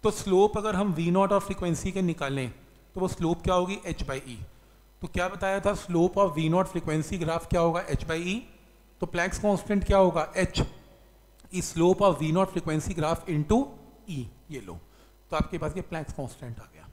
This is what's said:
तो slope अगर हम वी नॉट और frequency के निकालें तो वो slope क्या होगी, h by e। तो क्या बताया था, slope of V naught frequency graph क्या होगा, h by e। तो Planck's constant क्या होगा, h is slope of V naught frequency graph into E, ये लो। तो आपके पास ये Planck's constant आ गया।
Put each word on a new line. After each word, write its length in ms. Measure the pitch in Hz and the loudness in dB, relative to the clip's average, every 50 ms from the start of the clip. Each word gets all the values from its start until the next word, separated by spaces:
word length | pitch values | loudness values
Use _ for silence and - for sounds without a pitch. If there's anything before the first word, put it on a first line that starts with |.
| - | 0
तो 60 | 214 | 0
slope 480 | 208 - - 202 185 185 202 208 208 214 | -2 0 -2 2 4 6 6 4 4 0
अगर 160 | 202 214 208 | -2 -2 0
हम 160 | 180 208 208 175 | 0 0 0 0
वी 180 | 147 170 170 | 0 0 2
नॉट 220 | 175 190 196 190 202 | 4 4 4 4 2
और 80 | 196 | 0
frequency 520 | 196 196 196 - 190 175 165 - - 196 185 | 0 -2 -6 -4 -2 -2 -2 -2 -2 -4 -2
के 100 | 202 190 | 0 0
निकालें 500 | 175 160 - 147 135 135 139 131 120 - - - - _ _ - _ _ | 0 0 -2 -4 -4 -2 -4 -4 -6 -8 -12 -20 -20 _ _ -20 _ _
तो 60 | - | -4
वो 80 | 185 180 | -4 -4
slope 340 | - - 175 165 170 165 - | -2 -2 0 0 0 0 0
क्या 120 | - 185 | 2 2
होगी, 240 | 180 180 180 196 196 - 175 | 2 2 0 -4 -8 -6 -8
h 140 | 160 - - | -6 -6 -6
by 140 | 139 135 | -6 -6
e। 200 | 135 - 135 120 104 87 - - - _ _ - _ _ _ _ _ - | -8 -8 -12 -14 -14 -14 -16 -16 -20 _ _ -20 _ _ _ _ _ -14
तो 60 | 170 | -8
क्या 200 | - 180 175 185 | -4 -2 -2 -2
बताया 320 | 196 185 202 190 190 196 | -4 -4 -2 0 -2 0
था, 120 | 190 202 202 | 0 0 -2
slope 420 | 196 - - 175 170 170 185 180 196 | -2 -4 -2 2 4 4 4 4 4
of 180 | 202 185 151 | 2 4 4
V 120 | 151 160 160 | 0 2 2
naught 180 | 165 180 190 - - | 4 2 2 2 -2
frequency 460 | 170 - - 151 156 151 - - 190 170 | -4 -2 0 -2 -2 -2 -2 -4 -4 -2
graph 260 | 156 165 170 - - | -2 -2 -2 -2 0
क्या 100 | - 175 | 2 4
होगा, 260 | 170 170 160 175 190 - | 4 4 2 0 -2 -2
h 160 | 147 127 - | -4 -4 -2
by 140 | - 160 165 170 | -2 -4 -4 -2
e। 120 | 180 190 233 247 - - - - - _ _ _ _ _ _ | -2 -4 -4 -6 -10 -20 -20 -20 -20 _ _ _ _ _ _
तो 60 | - | -8
Planck's 340 | 170 - 175 170 190 - - - | -4 -2 -2 0 0 -2 0 2
constant 420 | 208 202 180 - - 208 202 180 | 2 2 2 0 0 0 0 2
क्या 120 | - 202 196 | 4 6 8
होगा, 280 | 190 180 160 165 156 - - | 8 6 6 2 -2 -2 0
h 260 | 190 185 175 - - - - - - - - - - - - _ _ _ _ - _ - - - | -2 -2 0 0 -2 -2 -2 -4 -16 -20 -20 -20 -20 -20 -20 _ _ _ _ -20 _ -20 -8 -6
is 200 | 180 170 - - | -6 -6 -4 0
slope 300 | 165 165 180 185 180 202 | 4 4 4 6 6 6
of 180 | 196 170 135 | 4 4 4
V 100 | 156 156 160 | 0 0 2
naught 200 | 185 190 185 - | 2 2 0 -2
frequency 460 | 180 - 156 156 156 143 - 185 156 | -4 -2 0 -2 -2 -2 -2 -4 -2
graph 280 | 151 156 165 165 - - | 0 -2 -2 -2 -4 -4
into 300 | 170 151 151 - 214 240 277 277 - - - - - - - - | -2 -2 2 4 4 2 2 0 -6 -18 -20 -20 -20 -20 -14 -12
E, 100 | 170 135 123 104 - - - _ | -10 -10 -10 -10 -14 -20 -20 _
ये 100 | 156 131 | -14 -14
लो। 180 | 107 92 82 82 - - _ _ - - _ _ _ _ | -12 -12 -16 -16 -16 -20 _ _ -20 -20 _ _ _ _
तो 60 | - | -2
आपके 220 | 156 - - - 165 | -2 -2 -2 -4 -6
पास 180 | 156 156 147 | -6 -4 -6
ये 80 | 185 170 - 175 | -6 -8 -8 -8
Planck's 240 | 160 151 - - | -8 -8 -8 -8
constant 440 | - 139 120 - - - 117 113 - | -8 -8 -10 -10 -12 -12 -12 -12 -14
आ 80 | - - _ | -14 -18 _
गया। 140 | 82 85 - | -20 -20 -20